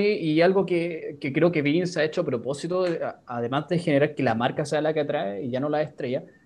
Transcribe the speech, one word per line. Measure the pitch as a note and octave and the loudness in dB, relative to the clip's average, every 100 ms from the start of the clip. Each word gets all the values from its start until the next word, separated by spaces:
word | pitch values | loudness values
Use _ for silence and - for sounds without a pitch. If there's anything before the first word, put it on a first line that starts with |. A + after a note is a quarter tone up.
| G3+ G#3 | 4 2
y | D#3+ D#3 | 2 4
algo | F3 F#3+ F3 | 6 4 2
que, | F3 E3+ D#3+ - D3+ | 0 -2 -6 -10 -6
que | D3 | -4
creo | D#3+ E3+ | 2 4
que | E3 | 4
Vince | C#3+ D#3+ F3 E3 | 2 2 0 0
ha | |
hecho | D3+ F#3 | 0 0
a | D3 | -2
propósito, | B2 A#2 D3 E3 F3+ F3+ | -2 -4 -6 -4 -2 0
eh, | D#3+ | -2
a-, | C#3 - - | -6 -8 -8
además | A#2+ A#2+ C3+ D3 | -6 -2 -2 0
de | F3 | -2
generar | E3+ C#3 D3+ | 2 4 2
que | - | 2
la | B2+ A2+ | 0 2
marca | B2+ - D3 | 0 -2 -2
sea | D3+ | 0
la | D3+ | 0
que | D#3 | 0
atrae | C#3+ D3 G2 G2+ | -2 -2 -4 -6
y | B2+ | -4
ya | B2+ | -4
no | D3 | -2
la | D3+ | -2
estrella, | D3+ - C3 C3 - - | -2 -6 -4 -4 -6 -18